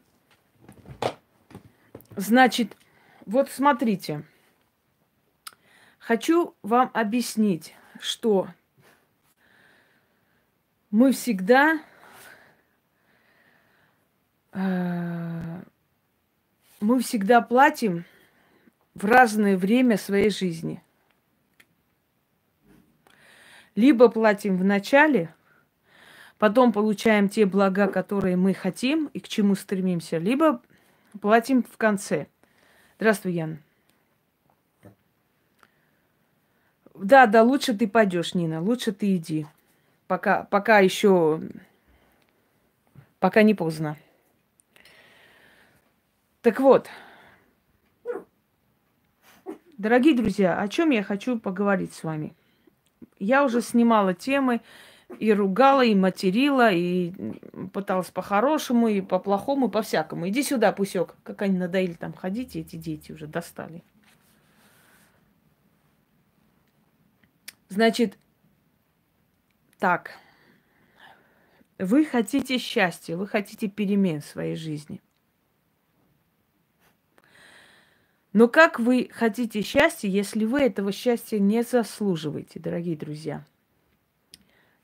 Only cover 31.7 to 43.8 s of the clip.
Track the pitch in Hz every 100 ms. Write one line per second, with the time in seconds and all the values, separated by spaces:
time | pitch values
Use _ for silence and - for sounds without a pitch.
31.7 | - 220 202 - 160 - _ _ _ _
32.7 | _ _ - 214 208 185 170 156 160 _
33.7 | _ _ _ _ _ _ _ _ _ _
34.7 | _ - _ _ _ _ _ _ _ _
35.7 | _ _ _ _ _ _ _ _ _ _
36.7 | _ _ - 190 269 247 226 226 269 -
37.7 | 208 226 233 202 175 165 185 165 160 180
38.7 | 247 - 196 208 185 160 156 151 _ _
39.7 | _ _ _ - 185 208 185 - 202 202
40.7 | 214 190 - 208 185 160 160 - - -
41.7 | _ _ _ _ _ _ _ _ _ _
42.7 | _ _ - - - 185 220 214 202 165
43.7 | 156